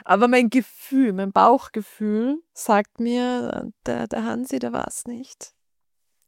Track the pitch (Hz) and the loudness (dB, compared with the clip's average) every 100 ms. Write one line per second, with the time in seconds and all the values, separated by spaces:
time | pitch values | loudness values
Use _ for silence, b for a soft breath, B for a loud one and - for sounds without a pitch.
0 | - 196 240 247 233 254 208 - - 269 | 0 2 4 4 4 2 -2 -12 -2 2
1 | 254 190 196 196 202 262 - - 208 - | 2 2 -2 4 6 6 2 -10 -10 -6
2 | 214 214 240 302 - - - 208 208 - | -2 -2 -2 -4 -8 -12 0 2 0 -6
3 | 233 240 247 247 240 - - - - 240 | -4 -2 -2 -4 -4 -6 -10 -10 -8 -6
4 | 214 226 226 226 254 269 240 233 - - | -4 -6 -6 -6 -6 -6 -6 -6 -8 -10
5 | - 240 262 - - _ _ _ _ _ | -12 -14 -16 -18 -20 _ _ _ _ _
6 | _ _ | _ _